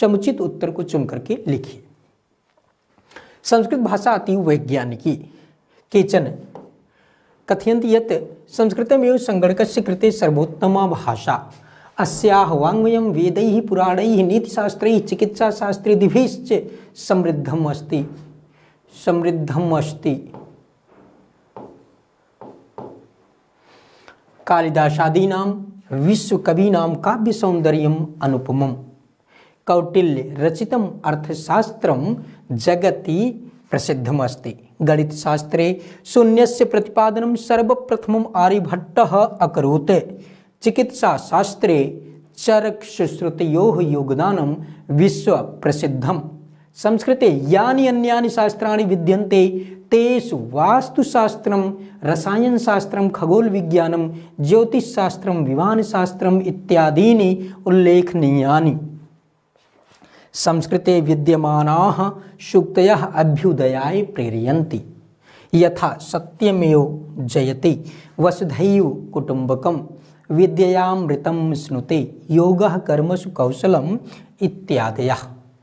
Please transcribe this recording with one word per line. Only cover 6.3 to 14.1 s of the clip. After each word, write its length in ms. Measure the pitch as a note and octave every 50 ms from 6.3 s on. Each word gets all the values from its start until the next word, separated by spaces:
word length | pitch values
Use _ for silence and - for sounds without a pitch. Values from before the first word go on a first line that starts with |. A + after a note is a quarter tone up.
| - - - - - - - - _ _ _ _ _ _ _ _ _ _ _ _ _ _ _ -
कथयन्ति 480 | G3 F#3+ - A3 A3+ A#3 A3+ A#3 A3
यत् 540 | A3+ A3+ - F3+ D#3+ - - - - - _ -
संस्कृतमेव 680 | - A3+ A3 G#3+ B3+ A#3 A3+ C#4 C4+ B3+ B3 B3+ B3+
संगणकस्य 600 | B3 - G#3 F#3 F3 F3+ F#3 F#3+ A3+ G#3+ - -
कृते 300 | A3 - F#3 F#3 - A3
सर्वोत्तमा 760 | G#3+ G#3+ - D#3+ D3+ D3 D3+ D#3+ D#3 - - F#3+ G3 G3 G3
भाषा। 680 | F#3 E3 - - - A#2 A2 - - C3 - - - - - - - - - - - _ -
अस्याः 460 | - D#3+ - - - G#3+ G3 G3 G3
वाङ्मयं 560 | E3+ E3 D3 C#3+ D#3+ F#3+ A3 A3 A3+ A#3 A3+
वेदैः, 680 | A3+ A3 F3+ D3+ E3+ F3+ F3 G3+ A3 A3+ G3 A3+ A3
पुराणैः, 600 | - G3 F#3 F#3 F3+ F3+ F#3 G3+ A3+